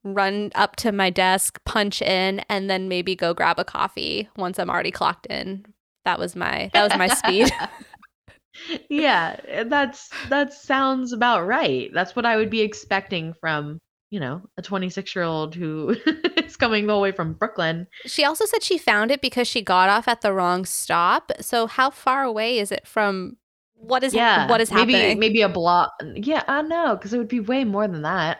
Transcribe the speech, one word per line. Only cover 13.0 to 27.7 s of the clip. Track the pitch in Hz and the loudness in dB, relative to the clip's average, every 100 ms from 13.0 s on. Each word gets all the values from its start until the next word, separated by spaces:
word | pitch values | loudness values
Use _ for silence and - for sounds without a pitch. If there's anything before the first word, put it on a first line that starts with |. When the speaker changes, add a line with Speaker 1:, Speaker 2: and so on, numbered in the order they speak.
| 196 180 160 165 | -2 -6 -6 -6
Speaker 2:
from, | 165 151 147 160 - _ _ | -4 -4 -4 -10 -16 _ _
you | 208 | -8
know, | 131 156 196 - | -6 -6 -10 -14
a | |
twenty-six-year-old | 175 196 185 185 190 190 170 160 156 165 | -8 -4 -4 -6 -8 -4 -2 -2 -4 -6
who | 165 156 151 233 | -6 -4 -2 0
<laughs> | - 311 349 - | -2 -2 -2 -2
is | 320 - | -4 -2
coming | 247 214 208 | 0 2 2
the | |
whole | 208 | 2
way | 196 | 2
from | 190 165 | 0 -4
Brooklyn. | 160 214 - 165 165 180 - - | -4 -4 -2 -2 -2 -8 -14 -6
Speaker 1:
She | - 285 | 0 0
also | 320 427 | 2 0
said | 440 | 0
she | - 349 | 0 0
found | - 208 226 | 2 2 2
it | 277 | 0
because | 254 254 240 | 0 -2 -2
she | 247 | -2
got | 196 185 190 | 2 4 6
off | 208 247 | 4 2
at | 233 | 0
the | 214 | 0
wrong | 190 180 180 190 | 2 2 0 -2
stop. | - - 165 175 254 - - | -6 -2 2 4 2 0 -8
So | - 240 226 | -2 0 0
how | - 262 | 2 0
far | - - 262 | 0 0 0
away | 269 214 226 247 | 0 -2 0 0
is | 202 | -2
it | 196 - | -6 -4
from | - 208 190 180 - _ _ _ _ | -2 0 -2 -6 -14 _ _ _ _
what | 220 254 | -2 0
is, | 262 | 2
Speaker 2:
Yeah, | 220 233 190 147 | 2 4 4 4
Speaker 1:
what | 226 | 4
is | 226 | 4
Speaker 2:
maybe, | 185 226 | 2 4
Speaker 1:
happening? | 247 202 208 | 4 4 4
Speaker 2:
maybe | 220 214 | 2 4
a | 202 | 2
block. | 180 170 175 165 - 156 - | 2 4 4 2 -2 -10 -6
Yeah, | 220 302 - | -2 -2 0
I | 277 | -2
know, | 311 339 320 196 | 0 0 0 0
'cause | 196 | -2
it | 240 | -4
would | 226 | -2
be | 247 | -2
way | 202 254 | 0 0
more | 247 | 0